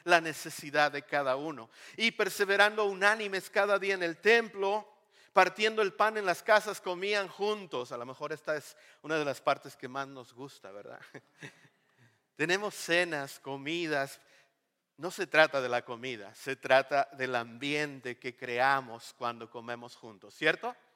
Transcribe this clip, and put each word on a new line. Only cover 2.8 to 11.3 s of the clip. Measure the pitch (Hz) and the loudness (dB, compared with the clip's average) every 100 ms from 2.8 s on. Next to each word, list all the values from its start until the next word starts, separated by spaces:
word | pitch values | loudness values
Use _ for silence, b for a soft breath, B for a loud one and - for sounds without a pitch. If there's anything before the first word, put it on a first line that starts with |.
unánimes | 208 190 202 220 208 196 - | 0 4 4 4 0 -6 -4
cada | 214 202 196 | 0 2 2
día | 196 | 0
en | 190 | -2
el | 170 160 | -2 0
templo | 208 233 226 202 196 208 - _ _ b b | 4 4 4 -4 -2 -2 -6 _ _ b b
partiendo | - 185 175 214 220 | 4 4 4 0 2
el | 202 | 0
pan | - 208 220 | 2 2 2
en | |
las | 196 165 | 0 0
casas, | - 214 214 190 | 4 4 4 -8
comían | - 180 196 208 190 | -6 -6 -2 -2 -2
juntos. | 151 202 214 185 135 123 | -4 -4 -4 -6 -8 -6
A | 123 | -8
lo | 123 | -10
mejor | 131 151 | -10 -8
esta | 151 - 151 | -8 -4 -6
es | - - B B | -6 -20 B B
una | 151 156 | -4 -2
de | 147 | 0
las | 131 | -2
partes | - 139 143 - | 0 0 -2 -16
que | 127 | -12
más | 131 135 | -8 -10
nos | 135 120 | -12 -18
gusta, | 120 139 - 98 | -16 -16 -16 -18
¿verdad? | 101 110 120 - | -16 -16 -18 -18
<laughs> | 139 _ | -20 _